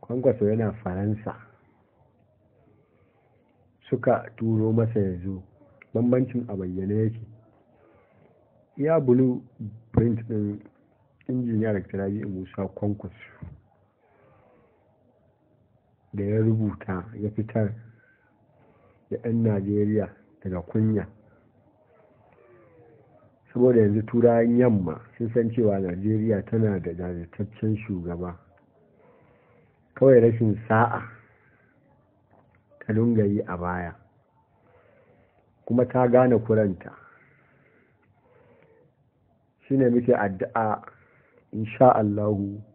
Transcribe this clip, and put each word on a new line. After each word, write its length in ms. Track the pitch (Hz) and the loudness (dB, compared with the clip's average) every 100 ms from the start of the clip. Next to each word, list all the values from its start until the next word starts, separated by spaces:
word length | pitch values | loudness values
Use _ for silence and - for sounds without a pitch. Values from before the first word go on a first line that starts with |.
Kwankwaso 480 | - 120 131 117 104 | -6 0 0 2 0
yana 220 | 110 110 95 | 0 -2 -4
Faransa, 520 | - 92 104 107 - - - _ _ _ _ _ _ _ _ _ _ _ _ _ _ _ _ _ _ _ _ _ _ _ - | -8 -4 -4 -4 -8 -14 -18 _ _ _ _ _ _ _ _ _ _ _ _ _ _ _ _ _ _ _ _ _ _ _ -6
suka 400 | 127 131 113 - - | -4 0 -2 -4 -8
turo 340 | 113 110 110 | -2 0 0
masa 280 | 110 113 110 | 0 0 -2
ya 180 | 98 90 | -4 -4
zo, 200 | 92 95 95 _ - _ - | -8 -10 -12 _ -20 _ -10
bambancin 520 | 110 120 127 131 120 117 | -2 0 0 0 -4 -8
a 60 | 98 | -8
bayyane 400 | 92 92 95 104 | -8 -6 -4 -2
yake. 160 | 110 113 - - _ _ _ _ _ _ _ _ _ _ _ _ _ - | -2 -4 -16 -20 _ _ _ _ _ _ _ _ _ _ _ _ _ -4
Iya 220 | 143 165 | 0 2
blueprint 1200 | 131 123 131 123 - _ 110 - - - 117 117 113 | 4 4 4 0 -8 _ -14 -14 -2 2 2 0 -4
ɗin 320 | 110 104 104 - _ _ _ _ _ - | -4 -4 -6 -12 _ _ _ _ _ -8
injiniya 460 | 127 123 110 110 | -4 -2 -2 0
Dr. 240 | 101 87 98 | -2 -4 -6
Rabi'u 320 | 98 104 104 | -4 -4 -8
Musa 380 | 95 92 - 98 | -10 -10 -8 -8
Kwankwaso 480 | - 104 104 95 - - - - - _ _ _ _ _ _ _ _ _ _ _ _ _ _ _ _ _ _ _ _ _ _ _ _ _ | -4 -6 -6 -10 -16 -20 -20 -20 -20 _ _ _ _ _ _ _ _ _ _ _ _ _ _ _ _ _ _ _ _ _ _ _ _ _
da 100 | 104 | -6
ya 160 | 101 107 | -2 2
rubuta 640 | 110 113 107 90 - 92 98 113 | 2 2 -2 -4 -8 -8 -8 -8
ya 100 | 104 | -8
fitar 440 | 107 107 113 104 110 - - _ _ _ _ _ _ _ _ _ _ _ | -6 -4 -2 -2 -6 -18 -20 _ _ _ _ _ _ _ _ _ _ _
da 60 | - | -8
'yan 200 | 120 117 | -4 0
Najeriya 680 | 113 104 98 104 104 107 92 - _ _ | 0 0 0 0 0 0 -2 -8 _ _
daga 180 | 98 92 | -8 -8
kunya. 460 | 87 110 110 107 90 - _ _ _ _ _ _ _ _ _ _ _ _ _ 117 113 101 - - _ _ _ _ _ | -4 0 2 0 -4 -14 _ _ _ _ _ _ _ _ _ _ _ _ _ -20 -20 _ -20 -20 _ _ _ _ _
Saboda 280 | - 127 120 | 2 4 6
yanzu 200 | 104 107 110 | 4 2 0
Turawan 520 | 120 120 117 117 120 | 4 4 6 4 4
yamma 440 | 123 104 87 78 - - | 4 2 -2 -8 -14 -10
sun 120 | 117 | -4
san 160 | 120 113 | -2 -2
cewa 280 | 113 110 98 | 0 0 0
Najeriya 640 | 95 87 101 107 110 104 92 | -4 -4 -2 0 0 -2 -2
tana 340 | 113 110 95 | 0 0 -2
da 140 | 85 | -6
jajirtaccen 840 | 85 90 87 85 - 104 - 110 107 | -8 -8 -8 -12 -10 -10 -6 -4 -4
shugaba. 600 | - 95 85 85 90 87 _ _ _ _ _ _ _ _ _ _ _ _ _ _ _ - | -6 -8 -8 -8 -10 -12 _ _ _ _ _ _ _ _ _ _ _ _ _ _ _ 2
Kawai 240 | 135 127 | 6 8
rashin 340 | 117 113 113 104 - | 6 4 0 0 0
sa'a 340 | 110 113 - - - _ _ _ _ _ _ _ _ _ _ _ _ _ _ _ _ | 2 2 -2 -10 -20 _ _ _ _ _ _ _ _ _ _ _ _ _ _ _ _
ta 140 | - | -4
dinga 320 | 107 117 113 104 | 0 2 2 2
yi 160 | 101 - | 0 -4
a 100 | 90 | -6
baya. 360 | 87 90 87 85 _ _ _ _ _ _ _ _ _ _ _ _ _ _ _ _ - | -4 -6 -8 -12 _ _ _ _ _ _ _ _ _ _ _ _ _ _ _ _ -2
Kuma 200 | 120 123 | 0 2
ta 220 | 127 127 | 2 4
gane 300 | 123 127 117 | 6 6 4
kuranta. 540 | 113 110 107 87 - - - _ _ _ _ _ _ _ _ _ _ _ _ _ _ 466 453 453 _ _ _ _ _ _ _ _ _ | 2 2 2 -2 -12 -20 -20 _ _ _ _ _ _ _ _ _ _ _ _ _ _ _ _ _ _ _ _ _ _ _ _ _ _
Shi 100 | 135 | 2
ne 120 | 127 | 4
muke 240 | 120 120 123 | 2 2 2
addu'a, 680 | 101 92 - 113 110 104 - - _ _ _ _ _ | 0 -4 -4 -2 -2 -4 -8 -20 _ _ _ _ _
insha 400 | 107 110 - 127 110 | -8 -8 6 6 6
Allahu 640 | 107 104 104 104 101 104 107 | 2 0 0 0 -2 -8 -16